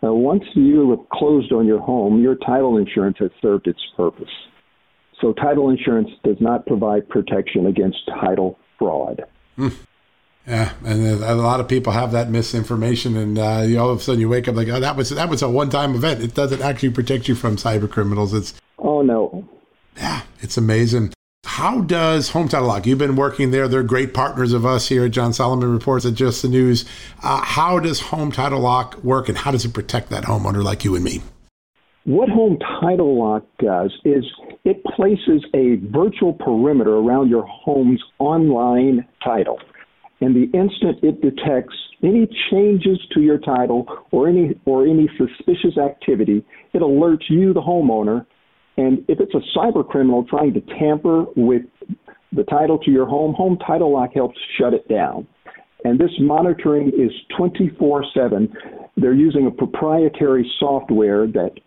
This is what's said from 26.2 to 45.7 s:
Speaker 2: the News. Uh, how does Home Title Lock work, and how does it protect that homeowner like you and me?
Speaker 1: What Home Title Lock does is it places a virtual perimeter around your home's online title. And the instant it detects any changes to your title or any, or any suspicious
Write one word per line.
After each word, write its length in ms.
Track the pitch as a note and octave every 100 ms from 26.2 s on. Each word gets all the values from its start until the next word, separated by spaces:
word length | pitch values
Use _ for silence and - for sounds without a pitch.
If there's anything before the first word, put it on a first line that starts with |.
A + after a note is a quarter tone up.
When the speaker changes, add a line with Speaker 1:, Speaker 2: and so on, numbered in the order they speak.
| C3 A#2
Speaker 2:
the 60 | C3
News. 360 | B2+ B2+ A#2 - - - -
Uh, 180 | - C3+
how 380 | - C#3+ E3 F3+
does 200 | E3 D3+
Home 320 | - D#3+ D3+
Title 280 | C3 C3+ C3+
Lock 440 | B2 B2+ A#2+ -
work, 240 | B2 C3 C3
and 80 | F#2+
how 140 | C#3
does 160 | C3+ A#2+
it 80 |
protect 380 | A#2 G#2 A#2+ -
that 140 | G2+ G#2
homeowner 380 | G#2+ G2+ G2+
like 200 | G2 G#2 G#2+
you 80 |
and 100 | F2+
me? 200 | F2+ - - - _ _ _ _ _ _
Speaker 1:
What 260 | - C#3+ B3
Home 300 | A3 A3 D3+ - -
Title 380 | E3+ F3+ D#3 B2+
Lock 260 | A2 G#2+ - _
does 340 | A2+ F#2 F#2+ - -
is 180 | C#3+ A#2+ - - - -
it 180 | G3
places 600 | - - F#3+ G#3 - D#3 D3 C#3
a 220 | C3 A#2
virtual 560 | G2 A#2+ G3 - F3+
perimeter 600 | - - A2+ C3+ C#3+ G#2+
around 380 | A2 A2 C3 C3+
your 160 | A#2 G2+
home's 560 | - - C#3 B2+ B2 - _
online 880 | C#3 E3 D#3+ B2 B2 B2 C3 B2+ B2 _
title. 360 | B2+ A2+ - - - - - _ - _
And 140 | C3 B2
the 200 | B2+ F#3
instant 480 | G3 - F#3+ -
it 180 | D3+ -
detects 520 | C#3 C3 D#3 C3 A#2+ - - -
any 260 | E3+ A3 A3 - -
changes 480 | G3 G#3 G3+ F#3+ F#3 - -
to 60 |
your 180 | D3+ D3
title 480 | D3+ C3 B2 A#2+ A#2+ - -
or 160 | - D3
any, 260 | F3+ E3 - -
or 200 | C3 C3+
any 240 | D#3+ D3+ -
suspicious 580 | B2+ - - F3 F3